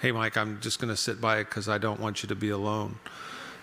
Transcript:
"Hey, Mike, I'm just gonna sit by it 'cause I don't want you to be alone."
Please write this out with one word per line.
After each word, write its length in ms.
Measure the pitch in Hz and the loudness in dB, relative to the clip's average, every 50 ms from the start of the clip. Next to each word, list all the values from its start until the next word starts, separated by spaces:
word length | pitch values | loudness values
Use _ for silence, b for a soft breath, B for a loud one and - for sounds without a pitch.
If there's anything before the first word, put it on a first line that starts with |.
| - | 2
"Hey, 100 | 131 117 | 2 2
Mike, 240 | 113 110 110 - | 4 2 2 2
I'm 240 | 113 107 107 104 101 | 2 2 0 0 -4
just 180 | 110 110 - - | -2 -2 -2 0
gonna 160 | 127 113 107 | 0 0 0
sit 280 | - - - 107 101 117 | 0 0 0 0 2 4
by 160 | 110 110 107 | 4 4 4
it 100 | 104 - | 2 0
'cause 220 | - 107 98 110 | -2 -4 0 2
I 80 | 107 104 | 2 2
don't 200 | 104 110 107 - | 2 0 0 0
want 240 | 110 110 104 - - | 0 -2 -2 -2 -2
you 60 | 101 | -2
to 60 | 113 | -2
be 160 | 98 107 107 | 0 2 0
alone." 460 | 104 98 101 104 107 107 104 - 123 110 - B B B B B B B B B B B | 2 2 2 0 0 0 0 -2 -6 -8 -12 B B B B B B B B B B B